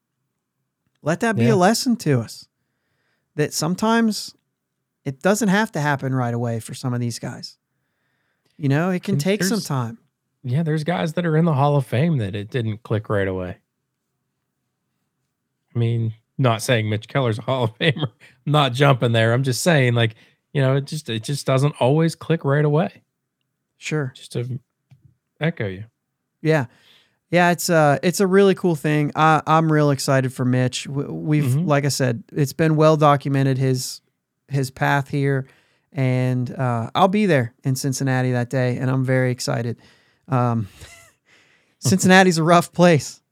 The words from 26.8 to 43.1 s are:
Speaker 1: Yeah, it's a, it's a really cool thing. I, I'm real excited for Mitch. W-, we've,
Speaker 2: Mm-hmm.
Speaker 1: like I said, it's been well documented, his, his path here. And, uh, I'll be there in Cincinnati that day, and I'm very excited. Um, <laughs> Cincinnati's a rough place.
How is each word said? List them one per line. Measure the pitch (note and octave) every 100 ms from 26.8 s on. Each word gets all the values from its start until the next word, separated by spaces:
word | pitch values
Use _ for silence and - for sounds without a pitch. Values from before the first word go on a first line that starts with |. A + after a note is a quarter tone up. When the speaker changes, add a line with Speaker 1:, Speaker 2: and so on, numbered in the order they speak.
| _ _ _ _ -
Speaker 1:
Yeah, | E3+ F3
it's | E3+ -
a, | E3 D3 C#3
it's | F3 -
a | G3
really | F#3+ G3
cool | F#3 F3+ D#3+
thing. | D3+ D3+ D3 -
I, | D#3 D#3
I'm | - D#3+ D#3+
real | D3+ D3
excited | C3+ - C3+ C3
for | -
Mitch. | B2+ B2+ B2+ -
W-, | - C#3 -
we've, | D#3+ E3 D3+
Speaker 2:
Mm-hmm. | B2+ C3+ E3+
Speaker 1:
like | C#3+
I | C#3+
said, | - B2+ A#2 -
it's | - C#3
been | - D#3+ D3+
well | D#3 D#3+
documented, | D3+ C#3+ C#3+ C#3 C3+ C3
his, | C3 B2+ C3 - _ _ _ _ -
his | C#3 C3+
path | - C#3+ C#3+ C#3
here. | D3 C#3 C3+ C3 _ _ _ _
And, | - C3 B2+ B2+ B2+ B2 -
uh, | B2+ A#2 A2+
I'll | - F#3+
be | G#3 G#3
there | C#3+ A2+ -
in | C#3
Cincinnati | C3 C#3+ B2+ C3+ B2+ B2+
that | B2 A#2+
day, | C3+ B2+ B2
and | C3
I'm | C3
very | B2+ C3 B2+
excited. | B2 - B2 A#2 - _ _ _ _ -
Um, | C3 B2 A#2 G2 - - - - _
<laughs> | _ _ _ _ _ _
Cincinnati's | - F#3 F#3+ F#3 F#3+ E3
a |
rough | D#3+ F3 -
place. | - F3 D#3 -